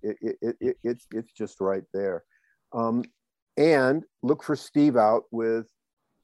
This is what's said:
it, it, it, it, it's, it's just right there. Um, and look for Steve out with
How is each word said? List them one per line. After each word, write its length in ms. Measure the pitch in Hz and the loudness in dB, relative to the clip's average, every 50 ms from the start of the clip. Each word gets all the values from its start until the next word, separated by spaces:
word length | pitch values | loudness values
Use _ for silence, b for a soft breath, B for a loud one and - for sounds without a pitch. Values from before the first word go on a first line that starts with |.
it, 140 | - 107 104 - | -8 -8 -6 -6
it, 160 | - 113 - - | -6 -8 -6 -4
it, 140 | - 117 120 - | -6 -6 -6 -4
it, 160 | - 127 127 - | -4 -4 -4 -4
it's, 240 | - 117 120 120 _ _ | -4 -6 -6 -6 _ _
it's 200 | - 110 - - | -10 -10 -10 -12
just 280 | _ - 110 98 - - | _ -10 -10 -10 -8 -4
right 240 | 98 95 98 95 90 _ | -4 -2 -2 -4 -6 _
there. 320 | - 98 98 95 90 82 - _ _ _ _ _ _ _ _ _ | -6 -4 -4 -4 -4 -6 -10 _ _ _ _ _ _ _ _ _
Um, 300 | - 117 113 113 113 120 120 - _ _ _ _ _ _ _ _ _ | -6 -4 -2 -2 -2 -2 -4 -6 _ _ _ _ _ _ _ _ _
and 480 | - 147 165 156 139 131 131 139 160 - - _ _ | 2 4 4 4 4 4 2 2 0 -4 -8 _ _
look 200 | - 123 151 143 | -2 -2 -2 -2
for 140 | - - 151 | -2 -4 -4
Steve 400 | - - - - 151 147 151 120 | -4 -6 -2 0 2 4 4 4
out 280 | 120 107 107 113 113 - _ | 4 4 4 4 2 0 _
with 360 | 117 113 113 113 113 113 107 - _ _ _ _ _ _ _ _ _ _ | -6 -4 -2 -2 -2 -2 -4 -8 _ _ _ _ _ _ _ _ _ _